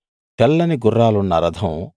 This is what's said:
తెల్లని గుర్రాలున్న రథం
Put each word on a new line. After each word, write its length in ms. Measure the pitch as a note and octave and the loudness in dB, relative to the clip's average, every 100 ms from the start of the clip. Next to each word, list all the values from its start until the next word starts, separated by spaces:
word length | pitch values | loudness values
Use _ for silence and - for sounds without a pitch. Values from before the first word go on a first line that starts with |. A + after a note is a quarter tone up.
| _ _ _ - | _ _ _ 0
తెల్లని 380 | A#2 D#3+ E3+ D3 | 2 2 0 0
గుర్రాలున్న 640 | A2+ G#2+ A2+ G#2+ G2 E2 | 0 2 2 2 0 0
రథం 520 | E2 D#2+ G2 D#2 F2+ | 0 -2 -6 -6 -10